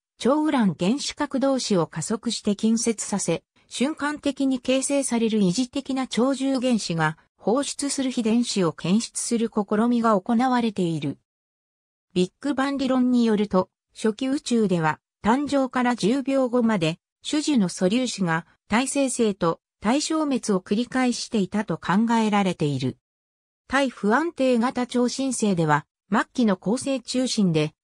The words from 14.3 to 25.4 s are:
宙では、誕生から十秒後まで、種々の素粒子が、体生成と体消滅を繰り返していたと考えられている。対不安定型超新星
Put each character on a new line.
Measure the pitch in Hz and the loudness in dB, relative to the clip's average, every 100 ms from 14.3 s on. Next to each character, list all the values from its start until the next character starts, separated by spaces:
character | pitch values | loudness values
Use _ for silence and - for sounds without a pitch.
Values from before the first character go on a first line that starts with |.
| 285 | -4
宙 | - 233 208 | 0 0 2
で | 180 | 2
は、 | 156 - _ _ | 0 -2 _ _
誕 | 202 254 294 | 0 0 2
生 | 277 254 | 0 0
か | 254 | 0
ら | 247 240 | 0 0
十 | 185 277 | 0 0
秒 | 262 269 254 | 0 0 0
後 | 247 | 2
ま | 226 214 | 2 2
で、 | 160 170 _ _ - | 0 -2 _ _ -4
種 | 302 302 | -2 2
々 | 269 | 2
の | 180 | 2
素 | - 185 | 0 0
粒 | 240 247 | 0 -2
子 | - | -2
が、 | 175 160 - _ - | -2 -2 -4 _ -2
体 | 214 269 | -2 0
生 | 285 269 | 0 0
成 | - 220 | 0 -2
と | 190 170 - _ _ | 2 0 -2 _ _
体 | 196 277 | 0 0
消 | - 320 294 | 0 -2 0
滅 | - - | -2 0
を | 185 | -2
繰 | - | 0
り | 208 240 | -4 -2
返 | 254 254 | 0 0
し | 233 - | -2 -4
て | 220 | -2
い | 190 | -2
た | 208 | -2
と | 214 160 | -4 -6
考 | - 185 226 233 | 0 2 2 2
え | 214 | 2
ら | 202 | 2
れ | 190 | 0
て | 170 151 | 0 -2
い | 135 | -2
る。 | 131 - _ _ _ _ _ _ - | -4 -6 _ _ _ _ _ _ -4
対 | 262 269 | 0 0
不 | - 202 | -2 0
安 | 240 339 | 2 0
定 | - 262 240 | 0 2 2
型 | 240 247 247 | 0 -2 -4
超 | 247 240 | 0 -2
新 | - 269 | -2 -4
星 | 240 | -2